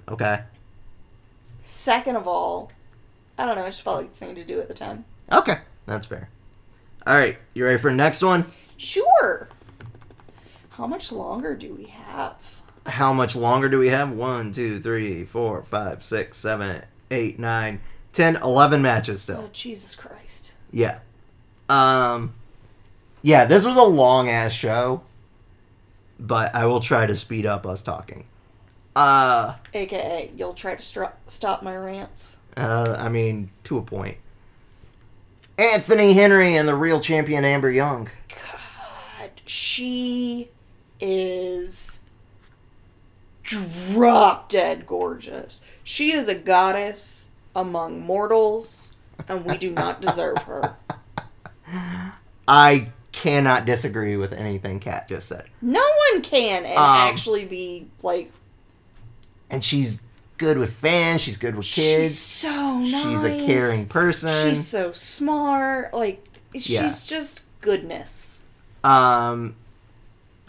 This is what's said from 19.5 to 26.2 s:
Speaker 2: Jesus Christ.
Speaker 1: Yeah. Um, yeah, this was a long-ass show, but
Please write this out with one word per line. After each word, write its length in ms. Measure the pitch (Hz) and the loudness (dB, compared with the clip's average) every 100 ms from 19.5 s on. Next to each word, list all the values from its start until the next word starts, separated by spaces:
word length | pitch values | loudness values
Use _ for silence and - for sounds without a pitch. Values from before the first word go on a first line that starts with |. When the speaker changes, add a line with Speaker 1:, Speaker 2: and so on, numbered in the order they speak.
Speaker 2:
Jesus 420 | - 240 208 - | -14 -14 -14 -14
Christ. 600 | - - - - - - - - | -16 -18 -20 -18 -18 -18 -20 -10
Speaker 1:
Yeah. 260 | 117 113 - - _ - _ _ _ - | -2 -2 -2 -14 _ -20 _ _ _ 0
Um, 640 | 135 131 131 123 120 117 - - - - - - - _ - | 4 6 4 2 -2 -6 -10 -20 -20 -20 -20 -20 -20 _ -4
yeah, 220 | 143 147 | 6 6
this 200 | 120 185 | 8 6
was 120 | 226 254 | 6 8
a 60 | |
long-ass 680 | 226 160 127 127 123 117 113 | 8 8 6 6 4 0 0
show, 500 | - 120 110 123 131 - - - _ - _ _ _ _ - _ | -2 -2 0 0 -4 -8 -20 -20 _ -20 _ _ _ _ -20 _
but 340 | - | -14